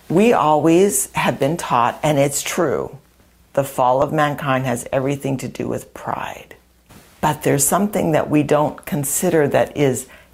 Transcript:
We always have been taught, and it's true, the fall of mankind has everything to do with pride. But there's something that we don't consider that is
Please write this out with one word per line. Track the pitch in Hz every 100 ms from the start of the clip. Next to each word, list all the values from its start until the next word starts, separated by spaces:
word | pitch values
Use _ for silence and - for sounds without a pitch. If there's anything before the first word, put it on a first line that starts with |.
| _
We | 160 226
always | - 151 151 151 170 202 202 -
have | - 151 120
been | 135 170
taught, | - 127 120 -
and | 147 151
it's | 143 139
true, | - - 160 90 65 - _ _ _ _ _
the | -
fall | 139 - 123 131
of | 139
mankind | 151 147 143 143 131 131
has | 120 -
everything | 135 135 143 139 135
to | 127
do | - 120
with | 117 -
pride. | - - - - - - - _ _ _ - - _
But | 160 143
there's | 147 139 139
something | 175 208 196 175
that | 151 -
we | 151
don't | 147 147 147 - -
consider | 156 143 - 185 165 139
that | 127 - -
is | 143 131 - - -